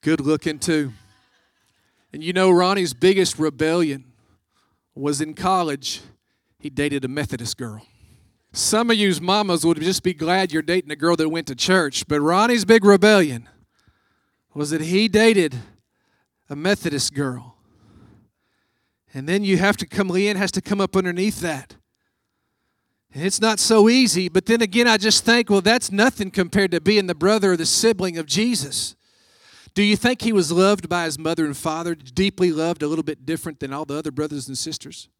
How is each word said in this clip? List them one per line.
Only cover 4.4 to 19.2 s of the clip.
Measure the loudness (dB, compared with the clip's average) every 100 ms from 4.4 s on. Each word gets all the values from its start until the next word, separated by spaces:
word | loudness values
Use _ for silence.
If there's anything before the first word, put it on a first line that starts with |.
| _ _ _ _ _
was | -8 -6 -4
in | -6
college. | -4 0 0 0 -6 -8 -12 -14 _ _ _ _ _
He | -12
dated | -4 -4 -2
a | -6
Methodist | -6 -6 -8 -10 -10
girl. | -12 -14 _ _ _ _ _ _ _
Some | -6 -2 0 2
of | 2
you's | 2 0
mamas | 0 0 2 0
would | 0 0
just | -2 -2
be | -4
glad | -4 -2 0 0
you're | -2
dating | -2 -4 -4
a | -4
girl | 0 0
that | 0
went | -2 -8
to |
church, | -6 0 2 2 -4 -4
but | -2
Ronnie's | 0 2 2 0
big | 4 6
rebellion | 8 6 8 6 4 -2 -12 _ _ _ _ _ _ _ _ _ _
was | -8 -4
that | -4
he | 0 2 2
dated | 6 6 6 2 -2 -14 _ _ _ _ _ _ _ _
a | -6
Methodist | -2 -2 -2 -4 -4
girl. | -4 -6 -6 -14 _ _ _ _ -20 -20 _ _ _ _ _ _ _ _ _ _
And | -12